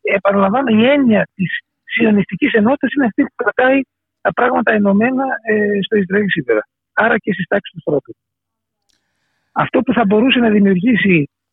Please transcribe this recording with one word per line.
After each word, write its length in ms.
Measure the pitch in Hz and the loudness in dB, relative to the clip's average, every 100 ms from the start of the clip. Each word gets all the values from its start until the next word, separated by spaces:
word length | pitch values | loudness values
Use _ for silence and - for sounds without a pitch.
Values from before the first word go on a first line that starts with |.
επαναλαμβάνω, 800 | - 196 196 202 196 220 277 214 | -2 -2 0 0 0 0 0 2
η 40 | 233 | 2
έννοια 420 | 285 262 208 170 | 2 2 2 0
της 260 | _ 180 - _ _ | _ -6 -6 _ _
σιωνιστικής 680 | _ - 226 208 190 185 277 | _ -2 2 2 0 -2 -2
ενότητας 400 | 226 208 277 254 | 0 0 0 -2
είναι 140 | 285 262 | -2 -2
αυτή 160 | - | -2
που 120 | 285 | -4
κρατάει 460 | _ 494 - 254 269 269 _ _ _ | _ -6 0 0 0 -2 _ _ _
τα 120 | - | -6
πράγματα 400 | 190 240 254 240 | -2 0 0 0
ενωμένα, 520 | 214 202 196 233 262 269 254 | 0 2 2 2 0 -4 -6
ε, 400 | 226 214 208 202 | -4 -2 0 -2
στο 140 | 190 214 | -2 -2
Ισραήλ 320 | 185 190 208 | 0 -2 -2
σήμερα. 400 | 170 131 110 - _ _ | -4 -2 -2 -2 _ _
Άρα 260 | - 214 233 | -2 0 0
και 140 | - | -4
στις 140 | 185 185 | -6 -4
τάξεις 260 | 202 - | -4 -6
του 60 | 170 | -12
στρατού. 340 | 160 147 - - _ _ _ _ _ _ _ _ _ _ _ _ _ | -4 -4 -4 -20 _ _ _ _ _ _ _ _ _ _ _ _ _
Αυτό 280 | - 147 262 | -6 -2 -2
που 120 | 240 | -2
θα 120 | 233 | 0
μπορούσε 340 | 214 214 262 240 | 2 2 2 2
να 120 | 240 | 2
δημιουργήσει, 800 | 208 196 185 202 233 202 175 143 _ _ | 2 2 2 0 0 2 0 0 _ _